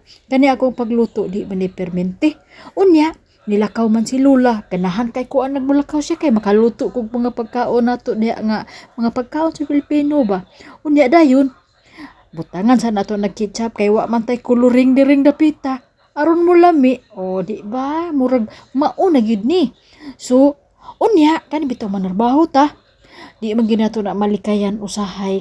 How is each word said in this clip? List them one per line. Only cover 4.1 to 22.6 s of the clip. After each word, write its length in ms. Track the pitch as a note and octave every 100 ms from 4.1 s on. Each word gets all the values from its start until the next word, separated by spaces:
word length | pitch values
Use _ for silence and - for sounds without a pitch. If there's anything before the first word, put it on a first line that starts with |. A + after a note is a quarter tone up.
| C4
Lula. 400 | C4+ C4 B3+ A3 -
Ganahan 400 | F3+ F#3 F#3 A#3+
kay 160 | B3+ B3
ko 160 | C#4
ang 160 | C4 C#4
nagmulakaw 400 | C4 C#4+ C#4+ D4+
siya 240 | C#4+ E4
kay 80 | D#4
makaluto 640 | G#3+ G3+ G#3+ A3+ A3 C4+
kog 160 | B3 A3
mga 240 | A#3+ A#3+
pagkaon 560 | A#3+ A3+ B3 A#3+ A#3+ A#3+
nato 240 | B3 B3+
diha 240 | A3 A3+ - A3
nga 160 | G#3+ - - -
mga 160 | - A#3
pagkaon 480 | B3+ B3 D4+ D#4+ D#4+
sa 80 | D4
Pilipino 560 | D4 - D4 C#4+ D4
ba. 240 | A3 F#3+ - - - - D#4
Unya 240 | D4 C4
dayon, 400 | E4+ D4+ C4 C4+ - _ _ _ - G3 _ _
butangan 480 | D#3+ D#3+ E3+ A3 B3+
sa 160 | A#3
nato 240 | G#3 G3 G#3
nagketchup 560 | G3+ - G3+ G#3+ A3+
kay 160 | - G#3
wa 160 | G#3+ F#3+
man 160 | A3+
tay 160 | A3 A#3+
kuluring 560 | - A#3+ B3 B3 C4
diring 320 | C4 C4+ C#4 C#4+
dapita. 560 | C#4+ D#4 D4 C4+ C4 - _ _
Aron 320 | D4 D#4 E4+ E4+
mo 80 |
lami, 480 | F4 F4 D#4+ B3+ B3 _ G3+
o 240 | F#3 F#3
di 160 | F3+ G#3+
ba? 560 | G#3 B3+ C4+ D#4 E4+
Murag 320 | C#4+ B3+ B3+ G#3+ - -
mao 400 | C4 D4 - F#4
na 80 | C#4+
gyud 240 | G#3+ G#3+
ni. 320 | A3+ F4+ C#4+ - _ _ D4
So, 400 | - - B3+ C#4+ - _ _ - -
unya, 400 | A4 F#4+ D4+ E4 -
kani 240 | D4+ C#4+
bitaw 160 | - G#3+
manarbaho 640 | G3 F#3+ F3+ A#3+ C#4 D#4+
ta. 240 | C4+